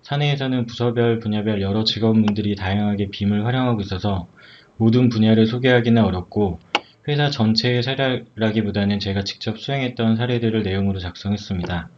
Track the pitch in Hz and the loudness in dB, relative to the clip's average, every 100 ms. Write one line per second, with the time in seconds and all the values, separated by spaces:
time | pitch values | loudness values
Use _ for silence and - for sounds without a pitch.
0 | - 143 147 139 135 127 117 - 120 117 | -4 -2 0 0 0 -2 -2 -2 -2 2
1 | 117 113 107 107 107 104 98 104 107 107 | 2 0 -2 -2 -2 -2 0 0 -2 0
2 | 113 110 107 104 104 98 95 101 104 101 | 2 4 2 0 -2 -2 -2 -2 0 -2
3 | 101 - 101 104 110 127 127 113 90 92 | -4 -2 0 0 0 0 0 -2 -4 -4
4 | 104 95 85 _ - - _ - 113 120 | -2 -4 -6 _ -20 -20 _ 0 4 4
5 | 123 110 110 113 110 123 127 123 120 117 | 4 4 4 6 4 2 4 4 6 4
6 | 101 90 87 104 101 82 - - - _ | 4 0 -4 -2 -2 -2 -6 -8 -8 _
7 | - 147 147 143 110 113 127 123 120 135 | -4 0 0 2 2 2 2 0 -2 -2
8 | 135 120 - - 110 107 101 98 101 101 | -2 -2 -8 -2 0 0 -2 -2 0 -2
9 | 98 98 98 - - 107 - 139 127 123 | -2 -4 -4 -8 -8 -8 -6 -4 -4 -2
10 | 113 113 123 120 113 110 95 95 98 95 | 0 0 0 0 0 0 -2 0 -2 -2
11 | 87 - 101 101 - 92 87 87 82 | -8 -8 -6 -6 -4 -6 -4 -6 -8